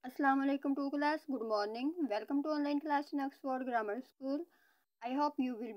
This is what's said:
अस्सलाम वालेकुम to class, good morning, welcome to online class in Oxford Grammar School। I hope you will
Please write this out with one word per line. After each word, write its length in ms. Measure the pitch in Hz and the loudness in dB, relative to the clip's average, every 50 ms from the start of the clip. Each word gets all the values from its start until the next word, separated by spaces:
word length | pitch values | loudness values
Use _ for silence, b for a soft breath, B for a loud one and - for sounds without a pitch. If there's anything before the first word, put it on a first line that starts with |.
| - 254 | -12 -12
अस्सलाम 300 | 254 - 285 277 269 277 | -2 2 4 4 4 4
वालेकुम 340 | 269 277 277 277 - 285 277 | 4 2 2 2 2 0 0
to 80 | 277 277 277 | 2 0 -2
class, 340 | 294 285 294 294 311 311 - 302 | 0 0 2 2 0 0 -2 -4
good 120 | 269 226 226 226 | -4 -4 0 0
morning, 400 | 214 208 208 208 220 240 254 294 330 359 311 233 | 0 0 0 0 -2 -2 -2 -2 0 0 -2 0
welcome 280 | 202 214 214 - 277 285 | 0 -2 -2 0 0 0
to 60 | 285 311 | 2 2
online 280 | 302 294 285 285 294 285 | 0 0 2 2 0 0
class 280 | 294 311 294 285 294 - - | 2 2 0 0 0 0 -4
in 60 | 285 | -2
Oxford 440 | 277 277 - - - 269 262 254 262 | -2 -4 -6 -6 -4 -4 -2 -2 -2
Grammar 320 | 254 240 226 220 208 202 247 | 0 0 0 0 0 -2 -4
School। 360 | 254 - _ _ 262 269 277 302 349 b b b b b b b b b _ _ | -6 -10 _ _ -4 -2 -2 -2 -4 b b b b b b b b b _ _
I 60 | - 247 254 | -8 -4 0
hope 260 | 285 294 294 294 - 254 | 2 0 2 2 0 -2
you 120 | 254 247 | 0 -2
will 160 | 208 247 226 214 | -4 -6 -6 -4